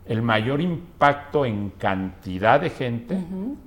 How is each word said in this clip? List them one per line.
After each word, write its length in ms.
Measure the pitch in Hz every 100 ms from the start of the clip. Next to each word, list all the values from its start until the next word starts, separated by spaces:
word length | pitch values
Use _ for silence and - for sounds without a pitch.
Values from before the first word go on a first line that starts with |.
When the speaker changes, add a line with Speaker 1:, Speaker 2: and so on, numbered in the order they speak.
| -
Speaker 1:
el 140 | 113
mayor 380 | 117 110 110 143
impacto 840 | 180 160 - - 143 143 - 151 131
en 260 | 104 101
cantidad 880 | - 104 95 95 90 - 92 107 139
de 100 | 165
gente, 420 | - 127 117 - 190
Speaker 2:
Ujú. 420 | 170 185 214 294